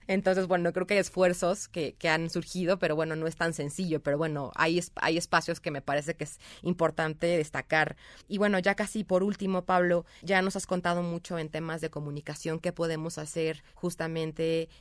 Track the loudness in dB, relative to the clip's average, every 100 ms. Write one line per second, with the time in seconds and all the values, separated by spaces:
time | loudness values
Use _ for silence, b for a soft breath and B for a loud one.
0 | -2 2 4 4 4 2 2 0 2 2
1 | 2 4 4 4 0 0 -4 -6 -6 -2
2 | 0 2 0 -4 -4 -2 0 2 2 0
3 | 0 -2 -4 -2 -2 -2 -6 -4 -2 -2
4 | 0 0 0 -2 -4 0 2 2 -2 -2
5 | 0 0 2 0 0 -6 -4 -6 -2 -2
6 | -2 -6 -8 -12 B B -4 2 2 2
7 | -2 0 2 2 0 -4 0 2 2 -2
8 | B B B 0 2 2 2 0 -2 -4
9 | 2 2 2 -2 -2 -2 2 4 4 2
10 | 0 B 0 2 2 -2 -2 -2 0 0
11 | -2 -4 -6 -6 -4 -6 -6 -6 -6 -6
12 | -8 -8 -10 -8 -6 -4 -4 -2 -2 -2
13 | -4 -8 -8 -2 -2 -4 b b -6 -4
14 | -4 -2 -4 -2 0 0 -2 b